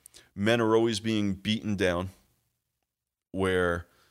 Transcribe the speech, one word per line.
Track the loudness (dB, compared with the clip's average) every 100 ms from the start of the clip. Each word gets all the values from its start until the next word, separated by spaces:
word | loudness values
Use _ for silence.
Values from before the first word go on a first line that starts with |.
| -20 -20 -16
men | -4 0 2
are | 4 4
always | 2 0
being | -2 -2 -2
beaten | -4 -4 -4 -2 -2
down, | 0 0 -4 -12 _ _ _ _ _ _ _ _ _ _ _
where | -4 0 2 2 -2 -6 _ _